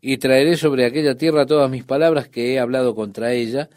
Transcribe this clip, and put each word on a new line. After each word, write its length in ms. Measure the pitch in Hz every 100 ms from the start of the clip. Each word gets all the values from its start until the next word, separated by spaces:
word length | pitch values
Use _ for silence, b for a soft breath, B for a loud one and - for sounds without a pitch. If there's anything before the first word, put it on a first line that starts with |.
y 180 | 131 135
traeré 380 | 175 131 151 165
sobre 280 | 160 131
aquella 320 | 120 143 147 127
tierra 300 | 160 151 131
todas 240 | 151 135
mis 140 | 131
palabras 440 | 123 135 165 151 -
que 240 | 120 120
he 60 | 131
hablado 380 | 120 131 127 107
contra 360 | 104 104 117
ella, 380 | 123 113 135 156